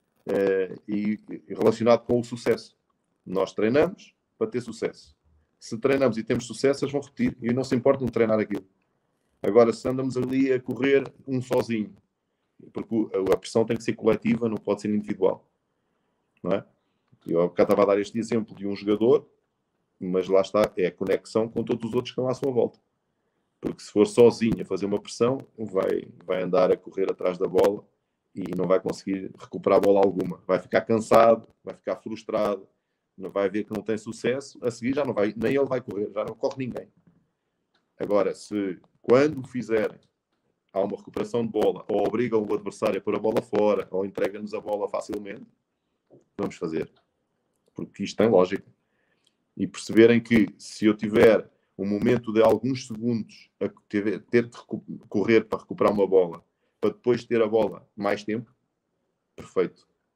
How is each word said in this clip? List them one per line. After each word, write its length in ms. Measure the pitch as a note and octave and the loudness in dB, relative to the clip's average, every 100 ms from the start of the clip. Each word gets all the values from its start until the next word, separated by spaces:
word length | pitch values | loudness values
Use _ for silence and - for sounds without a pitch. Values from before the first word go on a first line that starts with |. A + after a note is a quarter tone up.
| _ _ - | _ _ -4
eh, 500 | G#2 G2 F#2+ F#2 - - | 0 2 0 -2 -8 -6
e, 320 | G#2 G#2 G#2+ - - - | -4 -2 -4 -8 -16 -10
e 60 | |
relacionado 520 | F#2 A#2 A2+ A2+ A#2 - | 0 0 2 4 2 2
com 140 | B2 | -2
o 40 | |
sucesso. 540 | A#2 A#2+ - A2 - _ _ _ _ _ - | -2 -4 -2 -2 -4 _ _ _ _ _ -6
Nós 280 | F#2 F#2+ | -4 -2
treinamos 600 | - A2 C#3 E3+ - - _ _ - | 0 0 2 0 -2 -20 _ _ -6
para 100 | A2 | -6
ter 140 | B2 | -6
sucesso. 540 | A#2 G#2+ F#2 - - _ _ _ _ _ | -8 -8 -8 -8 -20 _ _ _ _ _
Se 180 | - A2+ | -12 -4
treinamos 400 | C3 C#3 B2+ A2 | 0 2 0 0
e 60 | |
temos 220 | - A#2+ - | -4 -4 -6
sucesso, 380 | A2 C3+ C#3 | -2 0 0
eles 80 | C3+ | -2
vão 100 | C#3+ | -6
repetir 360 | - - B2 - | -8 -4 -4 -4
e 120 | A2+ | -4
não 100 | B2+ | -2
se 120 | C3 B2+ | -2 0
importam 300 | C#3 C3+ A#2+ | 2 0 0
de 60 | |
treinar 280 | A2+ A2+ A2 | 0 0 0
aquilo. 260 | G2+ G2 - _ _ _ _ _ _ _ | -2 -6 -10 _ _ _ _ _ _ _
Agora, 320 | G2+ A2 A#2 | 2 4 4
se 140 | A2 B2+ | 2 -4
andamos 260 | C3 C3 B2 | -4 -4 -4
ali 380 | B2+ C3 C3+ | -2 0 0
a 60 | B2+ | 0
correr 520 | B2+ A#2+ C#3 C#3 C3 - - | -4 -2 2 2 0 -12 -6
um 140 | B2+ | -6
sozinho, 540 | B2+ B2+ A#2 A2+ F#2+ - _ _ _ _ _ _ - | -2 -2 0 -4 -4 -10 _ _ _ _ _ _ -14
porque 220 | G#2+ - | -12 -4
o, 160 | A2+ - F#2+ F#2+ | -2 -2 0 0
a 40 | - | 0
pressão 280 | - A#2 A2+ | 0 0 0
tem 100 | A2+ | -2
que 80 | |
ser 100 | - | -4
coletiva, 540 | G#2+ A2 G#2+ A2+ A2+ A#2 | -2 2 2 0 0 -2
não 100 | G#2 | -4
pode 240 | - G2+ | -2 -2
ser 80 | G#2+ | -2
individual, 560 | G#2 G#2 G2 F#2+ - _ _ _ _ _ _ _ _ _ _ | -2 -4 0 0 0 _ _ _ _ _ _ _ _ _ _
não 80 | F2 | -4
é? 120 | G2+ - _ _ _ _ _ - | -4 -6 _ _ _ _ _ -4
Eu 160 | E2+ | -2
há 60 | F2 | 0
bocado 240 | - G2+ | 0 2
estava 120 | G2+ | 2
a 120 | F#2+ G2+ | 2 2
dar 60 | |
este 180 | G2+ A#2 | -2 -6
exemplo 360 | A2+ A#2 G#2+ F2 | -4 -4 -4 -10
de 120 | G2 | -8
um 80 | F#2+ | -6
jogador, 520 | G2+ G#2 A#2 D3 - _ _ _ _ _ _ - | -2 2 4 2 0 _ _ _ _ _ _ -12
mas 280 | F#2 F#2 F2+ | -4 -2 2
lá 140 | F#2+ | 2
está, 300 | F#2+ G#2 G#2+ - | 2 0 0 0
é 100 | F2 | -4
a 40 | |
conexão 560 | - F#2+ F#2 - A2 A#2 | -2 -4 -4 -2 -4 -2
com 160 | A#2 | -4
todos 260 | A#2 A#2 A#2 | -4 -4 -4
os 60 | B2 | -4
outros 180 | B2 | -6
que 60 | - | -6
estão 80 | B2+ | -4
à 60 | |
sua 180 | B2 C#3 | -4 -2
volta. 280 | A#2+ A2+ - _ _ _ _ _ _ _ _ | 0 -2 -4 _ _ _ _ _ _ _ _
Porque 240 | E2 - | -10 -10
se 80 | - | -2
for 160 | G#2 G#2 | 2 4
sozinho 520 | - A#2+ G#2+ A2+ F2+ | 8 6 6 0 -2
a 60 | F2 | -4
fazer 220 | F#2+ G2 | -4 -4
uma 120 | G#2 | -4
pressão, 380 | - - A#2 C3+ - - | -6 -2 -2 -2 -8 -12
vai, 520 | G#2+ F#2 F#2+ F#2 - - - | -6 -2 -2 -2 -6 -12 -6
vai 160 | F#2 | -4
andar 300 | F2+ F2+ F#2 | 0 2 4
a 60 | F#2 | 2
correr 340 | - F#2+ F#2 | -4 -4 -4
atrás 260 | - F2+ F2+ | -2 -4 -2
da 100 | F#2 | 0
bola 380 | F#2 G2 G#2 - _ _ _ _ | 2 2 0 -10 _ _ _ _
e 100 | - - F2+ | -10 -8 -4
não 100 | F2+ | 0
vai 120 | F#2 | 0
conseguir 520 | F#2 F2 - F#2+ F#2+ - | 0 -6 -6 -6 -8 -16
recuperar 400 | - F#2 G2 F#2+ | -14 -4 2 4
a 40 | |
bola 180 | G2 G2 | 6 4
alguma. 420 | G2 F2+ F2+ F2 - | 4 2 -6 -6 -2
Vai 100 | F2+ | -2
ficar 240 | - - | 0 -2
cansado, 680 | - A2+ - A#2 A#2 A2+ - _ | 0 -2 4 6 8 4 0 _
vai 120 | - - | -16 -12
ficar 200 | - F#2 | -8 -8
frustrado, 720 | A2 A2 - G#2+ G#2 G2 - _ _ _ _ - | -8 -12 -6 -2 -2 -4 -8 _ _ _ _ -14
não 140 | F#2 | -6
vai 200 | G2 G2 | -2 -2
ver 140 | G#2+ | -2
que 100 | G#2 | -6
não 100 | G#2+ | -8
tem 140 | G2+ G#2+ | -6 -6
sucesso, 600 | A2+ A2 A#2 C3 - - | -8 -6 -4 -4 -8 -8
a 80 | B2 | -6
seguir 240 | - A#2 C#3 | -4 -4 -2
já 100 | C3+ | -2
não 80 | |
vai, 200 | G#2 G#2 G#2+ | 0 -2 0
nem 180 | A2+ C#3 | -2 0
ele 100 | C3+ | 0
vai 140 | B2 | -4
correr, 300 | - G2 G#2 | -6 -8 -6
já 140 | G2+ G#2+ | -6 -8
não 100 | A2+ | -6
corre 200 | C3+ C3 | -6 -6
ninguém. 300 | B2 G2+ G#2 _ _ _ _ _ _ _ _ _ _ - | -10 -10 -14 _ _ _ _ _ _ _ _ _ _ -8
Agora, 340 | F#2+ G2+ F#2+ | 0 0 0
se 460 | D#2 - G#2 G2 F2 _ _ | -4 -8 -6 -4 -8 _ _
quando 460 | - B2+ D3+ C#3 B2+ | 4 4 4 -2 -10
fizerem, 520 | B2+ G#2+ A2 G2+ - _ _ _ _ _ _ _ | -10 -2 -2 -2 -6 _ _ _ _ _ _ _
há 60 | F#2+ | -4
uma 180 | G2+ G2 | -2 -4
recuperação 480 | - - G#2+ A#2+ A2+ | -10 -8 -4 -4 -2
de 60 | |
bola, 340 | G#2+ G2+ F2+ - | 0 0 0 -2
ou 200 | G2+ G2+ | -2 0
obrigam 360 | A2 B2 A2 | -2 0 0
o 100 | G#2 | 0
adversário 460 | G#2 G2 - G#2+ G2 | -4 -6 -4 -4 -2
a 20 | |
pôr 140 | - G#2+ | -4 -2
a 40 | |
bola 220 | G#2+ A2+ | 0 -2
fora, 460 | - A2 G#2 G2 F2 | -2 0 2 0 -2
ou 140 | F#2 G2 | -6 -6
entrega-nos 480 | F#2+ G2 G#2 G#2 | -4 -6 -6 -10
a 60 | G#2 | -10
bola 300 | G#2 G#2 G2 | -6 -4 -4
facilmente, 560 | G2+ - G#2+ G2+ - - _ _ _ _ _ _ - _ - | -6 -6 -10 -10 -14 -18 _ _ _ _ _ _ -20 _ -8
vamos 180 | - - | -8 -6
fazer. 360 | E2+ D#2+ - _ _ _ _ _ _ _ _ | -6 -6 -8 _ _ _ _ _ _ _ _
Porque 300 | - E2+ - | -14 -14 -10
isto 140 | G2+ - | -6 0
tem 120 | A2 | 4
lógica. 360 | F#2 F#2 F#2+ - _ _ _ _ _ _ _ _ - | 6 4 0 -10 _ _ _ _ _ _ _ _ -6
E 120 | F#2+ | -6
perceberem 520 | - - G2+ A#2 A#2 | -6 0 6 8 6
que 280 | A#2 A2+ F#2+ - | 4 2 2 -4
se 280 | - - G#2+ | -16 0 0
eu 100 | G#2 | 0
tiver 540 | G#2 G#2 A2+ G2 - _ _ - | 0 6 6 6 0 _ _ -8
um 80 | G2+ | -4
momento 460 | G#2 A#2 A#2+ A#2 | -2 0 0 0
de 100 | G#2+ | 4
alguns 460 | A2 G#2+ B2 B2+ - | 4 4 -2 -6 -8
segundos 640 | G#2+ A#2 A#2 - - - - | -8 -4 -4 -6 -16 -18 -8
a 80 | F#2+ - _ | -8 -8 _
ter, 320 | G#2 G#2 F#2 | -4 -2 -6
ter 260 | - A#2 A#2+ | 0 0 0
que 80 | - | -6
recu-, 260 | - A2 - D#2 - | -12 -12 -12 -16 -6
correr 360 | G#2+ G2 A2 - | -2 4 4 4
para 140 | - | -8
recuperar 320 | - F2+ G#2 | -6 0 2
uma 160 | G#2 F#2+ | 2 4
bola, 360 | F#2+ F2 E2 _ _ _ - | 4 4 -2 _ _ _ -4
para 120 | G#2+ | -4
depois 320 | - B2 A#2+ | -2 -2 0
ter 180 | - A#2 | 0 0
a 60 | G#2+ | 2
bola 400 | A2 G2+ - _ - | 2 0 -4 _ -6
mais 280 | G2+ G#2 | -2 -2
tempo, 300 | - A2 - _ _ _ _ _ _ _ _ - | -4 -8 -8 _ _ _ _ _ _ _ _ -20
perfeito. 520 | - F#2+ F2 - _ _ _ | -8 -4 -4 -6 _ _ _